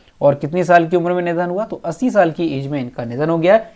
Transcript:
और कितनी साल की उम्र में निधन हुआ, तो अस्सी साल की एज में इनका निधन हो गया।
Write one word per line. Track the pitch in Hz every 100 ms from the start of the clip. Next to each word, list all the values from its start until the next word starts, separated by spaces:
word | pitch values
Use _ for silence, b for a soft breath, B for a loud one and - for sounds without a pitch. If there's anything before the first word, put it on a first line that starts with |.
| b b
और | 143 139
कितनी | 147 180
साल | 170 175 165
की | 175
उम्र | 170
में | 180
निधन | 175 170 175
हुआ, | 180 220
तो | - 170
अस्सी | 151 254
साल | 202 170
की | 156 165 135
एज | 139
में | 147
इनका | 123 - 117
निधन | 120 160
हो | 165
गया। | 170 220 -